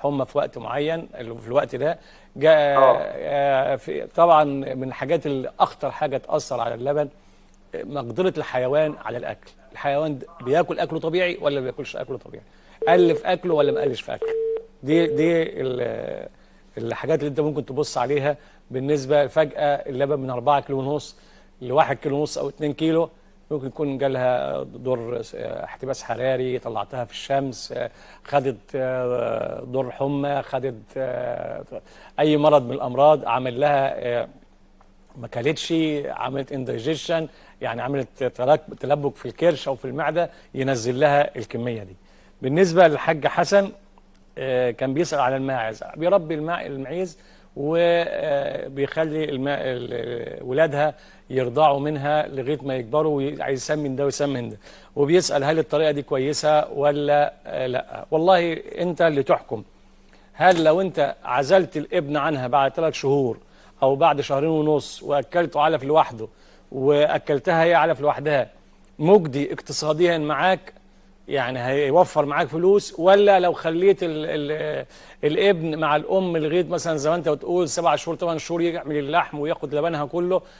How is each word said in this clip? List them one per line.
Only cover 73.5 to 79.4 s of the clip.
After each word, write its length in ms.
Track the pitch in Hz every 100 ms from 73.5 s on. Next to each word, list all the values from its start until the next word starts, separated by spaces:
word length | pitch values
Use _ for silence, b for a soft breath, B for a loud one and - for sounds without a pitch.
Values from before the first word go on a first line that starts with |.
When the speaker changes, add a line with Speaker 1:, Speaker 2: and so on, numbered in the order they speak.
Speaker 1:
خليت 500 | - 165 165 196 190
ال-، 240 | 175 156 156
ال-، 600 | 151 143 156 151 139 - B B B
الابن 540 | 151 175 196 175 160 156
مع 180 | 156 151
الام 400 | 151 190 185 165
لغايه 320 | 151 175 156
مثلا 280 | 170 170 156
زي 140 | 147
ما 60 | 175
انت 120 | 160
بتقول 400 | 147 - 175 165
سبع 280 | 175 170 147
شهور 200 | - 160
ثمان 220 | 175 160
شهور 220 | - 170
يعمل 360 | 170 165 139 147
اللحم 420 | 139 165 143
وياخد 360 | 147